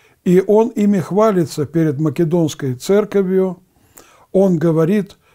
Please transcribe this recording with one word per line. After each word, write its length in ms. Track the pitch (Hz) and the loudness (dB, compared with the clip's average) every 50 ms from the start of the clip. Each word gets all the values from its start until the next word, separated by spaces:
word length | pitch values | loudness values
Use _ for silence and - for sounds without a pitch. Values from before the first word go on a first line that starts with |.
| _ _ _ _ - | _ _ _ _ -2
и 180 | 190 180 185 190 | 2 2 2 4
он 260 | 202 208 214 220 240 | 4 4 2 2 2
ими 280 | - - 208 202 208 190 | 0 0 0 0 0 0
хвалится 680 | 143 - 170 202 214 226 202 180 165 135 - - 143 | -2 -2 0 0 2 2 2 0 -2 -2 -4 -6 -6
перед 340 | - - 165 160 156 139 135 | -4 -2 -2 0 0 -2 -2
Македонской 760 | 156 156 127 - 170 156 170 175 165 147 - - 147 135 127 | -4 -4 -2 -2 -2 0 0 0 -2 -2 -4 -6 -8 -8 -8
церковью. 880 | 127 - - 196 208 208 202 - 202 196 185 190 190 190 185 180 - _ _ _ _ _ _ _ - - _ _ _ _ _ - | -6 -2 0 0 0 0 0 -2 -2 -2 0 0 0 -2 -2 -4 -8 _ _ _ _ _ _ _ -20 -20 _ _ _ _ _ 0
Он 260 | 185 196 196 175 156 | 0 2 2 2 0
говорит, 600 | 151 170 156 160 165 156 208 214 196 - - _ _ _ _ | 0 0 0 2 2 2 0 0 -2 -4 -10 _ _ _ _